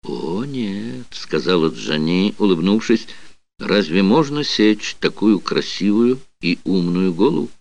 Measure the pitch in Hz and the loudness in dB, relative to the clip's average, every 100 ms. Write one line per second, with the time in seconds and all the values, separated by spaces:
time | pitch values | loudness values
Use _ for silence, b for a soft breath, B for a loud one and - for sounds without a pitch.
0 | - 67 65 92 139 131 107 98 113 127 | -8 -8 -6 -6 -6 -6 -4 -6 -8 -12
1 | 120 - - 78 76 90 80 78 - 76 | -14 -14 -4 -4 0 2 2 -2 -4 -2
2 | 78 90 101 - 104 87 90 107 - 113 | 2 2 2 2 0 2 2 2 2 0
3 | - B B B _ _ - 104 98 87 | 0 B B B _ _ 0 0 2 2
4 | 95 120 143 147 143 - 107 104 - - | 4 4 2 -2 -4 4 4 4 -4 -4
5 | 80 - 104 98 - 73 - - 101 104 | -4 0 2 2 0 -4 -4 -2 0 2
6 | 120 131 - _ 85 87 - 92 87 87 | 2 0 -6 _ -4 -4 0 0 0 0
7 | 92 82 120 165 123 - | 0 2 0 0 -4 -8